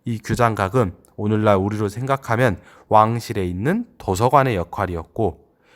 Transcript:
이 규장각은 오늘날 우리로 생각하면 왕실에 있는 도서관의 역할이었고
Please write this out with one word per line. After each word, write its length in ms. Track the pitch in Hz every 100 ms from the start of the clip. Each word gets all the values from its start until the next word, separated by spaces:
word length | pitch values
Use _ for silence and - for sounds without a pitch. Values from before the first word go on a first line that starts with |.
| 123
이 140 | 110
규장각은 760 | - 110 117 104 95 123 98 - _ -
오늘날 400 | 104 107 107 98
우리로 320 | 101 107 104
생각하면 720 | 117 131 135 - 113 127 92 - - -
왕실에 580 | 107 110 117 - 107 90
있는 400 | 90 123 220 233 _
도서관의 580 | - 92 123 143 131 98
역할이었고 920 | 85 - 92 85 - - 98 - _ _ _